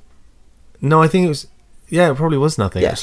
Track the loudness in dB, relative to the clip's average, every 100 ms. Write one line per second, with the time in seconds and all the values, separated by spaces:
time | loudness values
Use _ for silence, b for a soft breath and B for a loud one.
0 | -20 -20 -20 _ -20 _ -20 -8 0 2
1 | 4 2 0 -2 -10 -20 _ -20 -6 0
2 | 0 0 -2 0 -2 -2 -4 0 -2 -2